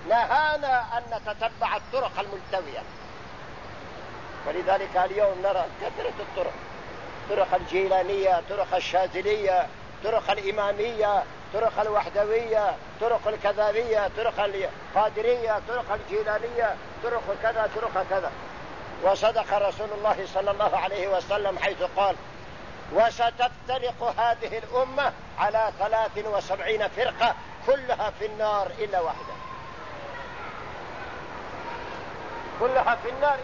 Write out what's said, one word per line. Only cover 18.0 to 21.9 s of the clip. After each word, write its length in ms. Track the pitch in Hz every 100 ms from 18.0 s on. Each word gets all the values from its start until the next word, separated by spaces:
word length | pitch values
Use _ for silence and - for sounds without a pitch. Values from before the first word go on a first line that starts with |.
| 185
كذا. 200 | 190 165 - - - - - - -
وصدق 680 | 180 196 214 233 190 202 202
رسول 200 | 180 214 208
الله 280 | 214 180 190
صلى 160 | 190 196
الله 260 | 202 208 185
عليه 320 | 180 196 196
وسلم 500 | 185 170 208 202 180
حيث 240 | 196 180 180